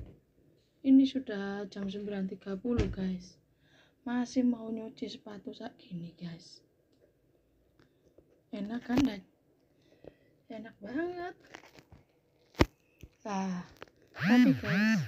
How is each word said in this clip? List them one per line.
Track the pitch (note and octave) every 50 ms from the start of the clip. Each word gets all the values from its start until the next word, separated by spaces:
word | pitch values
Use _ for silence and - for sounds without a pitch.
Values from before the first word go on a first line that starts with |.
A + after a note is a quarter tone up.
| - - - - _ _ _ _ _ _ _ _ _ _ _ _
Ini | - C4+ C4+ C4+ C4+
sudah | C4 - C4 C4 - G#3 G3 G3 G3 G3 G3+ G#3 G3
jam | - G3+ G3
sembilan | G3 F#3+ G#3 G#3 G3+ G3+ G3 F#3+ F#3+ G#3
tiga | F#3 - G3 G3
puluh, | F#3+ - B3 A#3+ A3+ G#3 F#3+
guys. | - F#3+ F#3+ F#3 F#3 F3+ - - - _ _ _ _ _ _ _ _ _ _ _ _ _ - B3
Masih | A#3+ B3 A#3+ A#3 - C4 B3 B3
mau | A#3 A3 A3 A3 A3
nyuci | A3 A3 A3 - - A#3
sepatu | G3+ G3+ - - A3 G#3 G3 - - G#3
segini, | - A3 - - - - - F#3 E3+ E3+ E3+ -
guys. | - F3 E3+ E3 D#3+ - - - - _ _ _ _ _ _ _ _ _ _ _ _ _ _ _ _ _ _ _ _ _ _ _ _ - _ _ _ _ _ _ _ - _ _ _ _ _ -
Enak | G#3 G3+ G#3 A3+ A#3+ - -
kan, | A#3+ B3+ C#4+
Dan? | A3+ G#3 G3 F#3 _ _ _ _ _ _ _ _ _ _ _ _ _ _ _ - - - _ _ _ _ _ _ -
Enak | A#3+ A3 A3 A3+ G#3+ -
banget. | G3+ G3+ B3 D4 E4+ F4 F4+ F4+ F4 F#4 F4+ - - - - - - - - - - _ - - _ _ _ _ _ _ _ _ _ _ _ - - - _ _ _ _ _ _ - - _ _ - A3
Nah, | G3+ F#3+ F#3+ F#3+ F#3 F3+ F3+ - - - - - _ _ _ _ -
tapi, | - C#3+ F#3 A#3+ B3 B3 - C3+
guys, | A2+ G#2 C3 D#3+ G3 G#3+ A3 A3 F#3+ C3+